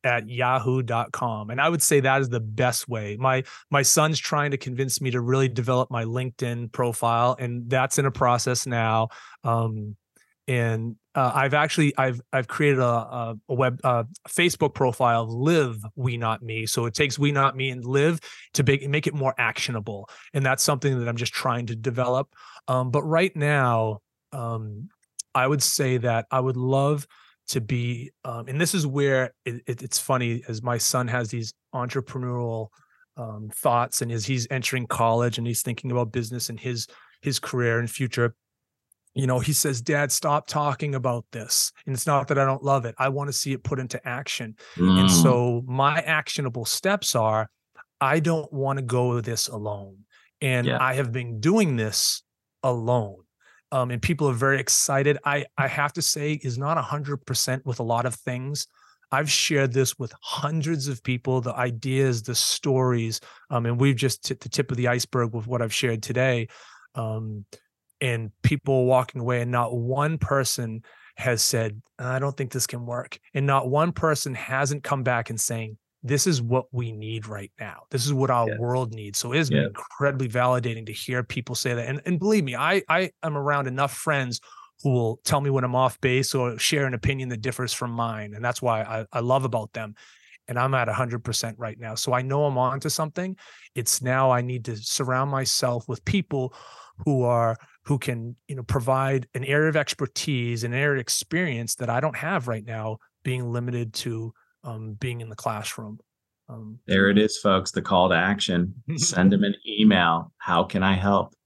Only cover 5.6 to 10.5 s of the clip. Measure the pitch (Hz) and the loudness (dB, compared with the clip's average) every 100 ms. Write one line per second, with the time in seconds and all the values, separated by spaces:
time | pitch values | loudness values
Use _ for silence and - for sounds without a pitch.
5.6 | 120 127 123 123 113 120 127 - 123 120 | 0 0 0 -2 -2 -4 -6 -4 -4 -4
6.6 | 117 - 120 113 120 117 123 127 123 120 | -6 -2 -2 0 0 4 2 2 -4 -6
7.6 | 120 131 135 - 139 - 127 120 - 123 | 0 0 2 2 0 2 4 4 2 -2
8.6 | 131 120 113 110 110 - - - 117 117 | 0 0 2 2 0 -6 -20 -6 0 0
9.6 | 113 110 107 104 _ _ _ _ - | 0 -4 -8 -12 _ _ _ _ -2